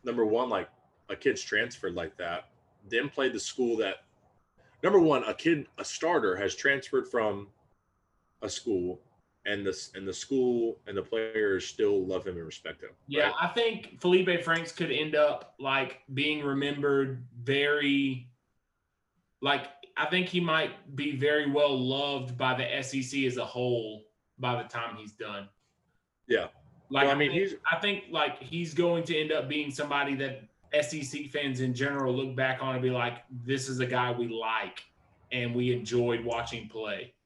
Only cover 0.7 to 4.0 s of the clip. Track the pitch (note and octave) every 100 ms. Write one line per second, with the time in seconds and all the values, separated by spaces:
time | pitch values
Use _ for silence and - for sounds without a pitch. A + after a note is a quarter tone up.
0.7 | _ _ _ - G2 C#3 B2 - G#2 A#2+
1.7 | - G2 F2 E2 - F2 F2 - _ _
2.7 | _ G2+ A2+ C#3+ - C3 A2+ - - B2
3.7 | A2 G2+ F#2+